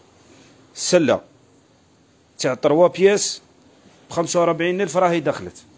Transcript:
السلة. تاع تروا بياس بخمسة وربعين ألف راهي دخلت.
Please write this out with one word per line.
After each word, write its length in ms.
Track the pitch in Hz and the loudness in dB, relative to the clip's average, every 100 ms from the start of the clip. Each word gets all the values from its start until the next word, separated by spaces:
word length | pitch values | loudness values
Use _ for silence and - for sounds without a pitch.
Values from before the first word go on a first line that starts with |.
| _ _ _ - - _ _ - | _ _ _ -20 -20 _ _ -10
السلة. 460 | - 180 135 95 - _ _ _ _ _ _ _ _ _ _ - | 0 2 2 0 -4 _ _ _ _ _ _ _ _ _ _ -8
تاع 140 | 143 | -6
تروا 340 | 127 147 151 175 | -2 0 4 2
بياس 540 | 170 196 202 - - _ _ _ _ _ _ - | 4 2 2 -4 -8 _ _ _ _ _ _ -10
بخمسة 320 | 170 165 175 | -6 -2 0
وربعين 400 | 170 160 175 185 | 0 0 -2 -4
ألف 160 | 185 175 | -4 0
راهي 220 | 180 170 | 0 0
دخلت. 440 | 147 - 90 - - | -2 -6 -8 -18 -20